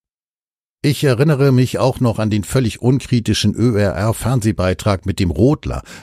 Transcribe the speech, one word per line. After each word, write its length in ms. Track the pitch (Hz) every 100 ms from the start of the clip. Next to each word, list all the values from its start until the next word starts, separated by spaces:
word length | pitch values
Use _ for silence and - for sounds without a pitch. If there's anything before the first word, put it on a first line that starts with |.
| _ _ _ _ _ _ _ _ 143
Ich 160 | 143
erinnere 480 | 147 113 147 135 139
mich 280 | 127 127 90
auch 220 | 123 -
noch 180 | 123 110
an 100 | 110
den 160 | 104
völlig 380 | - 131 120 -
unkritischen 720 | 120 135 - 123 107 104 107
Ö-R-R-Fernsehbeitrag 1500 | - 117 104 101 76 107 107 113 131 110 101 92 92 - 98 95
mit 120 | 92
dem 120 | 92
Rodler, 520 | 73 123 151 - - - -